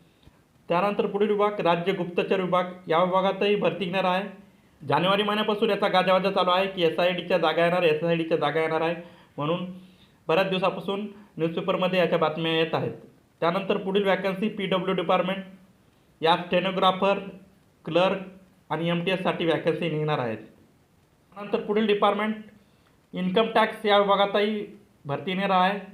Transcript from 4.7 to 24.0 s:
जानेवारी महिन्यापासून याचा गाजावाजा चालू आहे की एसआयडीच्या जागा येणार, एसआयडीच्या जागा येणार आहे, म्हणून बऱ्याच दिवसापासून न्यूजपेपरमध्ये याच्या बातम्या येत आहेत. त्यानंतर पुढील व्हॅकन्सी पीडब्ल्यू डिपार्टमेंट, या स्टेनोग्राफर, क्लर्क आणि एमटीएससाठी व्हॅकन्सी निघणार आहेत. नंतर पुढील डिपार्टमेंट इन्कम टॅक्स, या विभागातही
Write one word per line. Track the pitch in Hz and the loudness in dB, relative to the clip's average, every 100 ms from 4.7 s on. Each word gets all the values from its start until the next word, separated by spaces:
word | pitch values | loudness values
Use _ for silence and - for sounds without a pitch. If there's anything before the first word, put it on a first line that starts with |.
| _ 139 | _ -2
जानेवारी | 143 180 196 | 0 2 2
महिन्यापासून | 208 214 214 208 226 | 0 0 0 0 0
याचा | 202 202 | 0 2
गाजावाजा | 185 180 190 190 | 2 4 2 2
चालू | 190 180 | 0 2
आहे | 180 196 | 2 0
की | 190 | 0
एसआयडीच्या | 165 160 180 175 170 180 | 0 2 0 0 0 0
जागा | 160 165 170 | 2 2 2
येणार, | 180 | 2
एसआयडीच्या | 170 151 170 165 160 160 | 2 2 0 0 0 0
जागा | 147 156 | 0 0
येणार | 160 160 | 0 0
आहे, | 165 170 - - - - | -2 -4 -10 -20 -16 -6
म्हणून | 147 175 180 - - - _ _ - | -4 -4 -6 -12 -20 -20 _ _ 0
बऱ्याच | 165 185 | 0 2
दिवसापासून | 185 185 170 156 202 208 - - - | 0 0 -2 -4 -6 -6 -12 -16 -4
न्यूजपेपरमध्ये | 165 170 175 180 185 185 | -4 -2 -2 0 0 2
याच्या | 165 170 | 2 2
बातम्या | 156 156 165 | 0 0 -2
येत | 160 160 | 0 0
आहेत. | 143 131 - - _ _ _ | -2 -4 -8 -16 _ _ _
त्यानंतर | 165 185 196 190 | -2 0 -2 -4
पुढील | 190 196 | -2 0
व्हॅकन्सी | 196 185 196 185 214 | 0 0 -2 -4 -4
पीडब्ल्यू | - 185 185 175 185 | -4 -2 -2 -2 -2
डिपार्टमेंट, | 175 185 180 190 - - - _ _ _ _ _ | 0 0 0 -6 -10 -18 -20 _ _ _ _ _
या | 156 170 | 0 0
स्टेनोग्राफर, | 175 180 190 185 190 185 196 196 - - - _ _ _ - | 0 -2 0 2 2 2 0 0 -4 -16 -20 _ _ _ -2
क्लर्क | 165 190 190 - - - _ - | 2 2 0 -6 -18 -20 _ -8
आणि | 156 170 | -4 -2
एमटीएससाठी | 170 175 180 - 156 165 | -2 0 0 0 0 0
व्हॅकन्सी | 151 170 151 170 | 0 0 -2 -2
निघणार | 151 151 143 | -2 -2 -2
आहेत. | 120 107 - - _ _ _ _ _ _ _ 202 | -4 -6 -12 -20 _ _ _ _ _ _ _ -16
नंतर | 202 226 | -6 -4
पुढील | - 214 214 | -2 0 2
डिपार्टमेंट | 208 208 202 214 220 - - _ _ _ _ _ | 2 2 2 -2 -4 -12 -20 _ _ _ _ _
इन्कम | 180 185 196 220 226 | -6 0 0 2 2
टॅक्स, | 220 - 208 | 0 0 2
या | |
विभागातही | 202 | 4